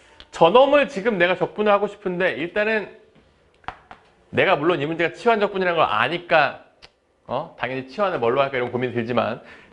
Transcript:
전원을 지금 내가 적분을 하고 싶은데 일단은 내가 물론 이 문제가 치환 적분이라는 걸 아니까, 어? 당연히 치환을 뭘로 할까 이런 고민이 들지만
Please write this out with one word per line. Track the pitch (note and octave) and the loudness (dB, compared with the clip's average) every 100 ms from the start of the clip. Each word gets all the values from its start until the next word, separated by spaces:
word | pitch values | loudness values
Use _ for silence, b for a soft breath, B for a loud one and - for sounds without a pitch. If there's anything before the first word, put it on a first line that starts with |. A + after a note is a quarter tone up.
| B B B | B B B
전원을 | - E3 A#3 C#4 C#4+ C#4 | 2 4 6 6 4 2
지금 | G3 G#3+ G3 | -2 -4 0
내가 | F3 F3 | 0 0
적분을 | F3 - G#3 | -4 -2 0
하고 | G3+ G3 | 2 0
싶은데 | - F#3+ F3+ F#3 | -6 -8 -2 -2
일단은 | B2 F3 G#3 G#3 A3 F#3+ - _ _ _ _ _ _ - - - - _ _ _ | -2 -6 -4 -2 -2 -6 -14 _ _ _ _ _ _ -16 -16 -18 -20 _ _ _
내가 | A#2 D#3+ E3+ | 0 2 2
물론 | D#3+ E3 | 2 0
이 | C#3+ | -2
문제가 | E3 E3 | -2 -2
치환 | - A#3 A3+ | -2 0 2
적분이라는 | G3+ F#3+ F3+ E3 | 0 -2 -2 2
걸 | C#3+ | 2
아니까, | G#2+ B2 E3+ - E3 C3+ A2 - _ - _ _ _ - | 2 0 -2 0 2 2 -2 -18 _ -20 _ _ _ -8
어? | A#2+ E3+ - | -8 -8 -8
당연히 | A#2+ C3 C3 | -8 -6 -10
치환을 | - G3 D#3+ | -6 -4 -2
뭘로 | A#2 C3+ | 0 0
할까 | C3+ C3+ | 0 -2
이런 | B2 | -4
고민이 | B2 B2+ | -4 -4
들지만 | A#2 A2+ A#2+ G#2+ B2+ B B B | -4 -2 -2 -2 -4 B B B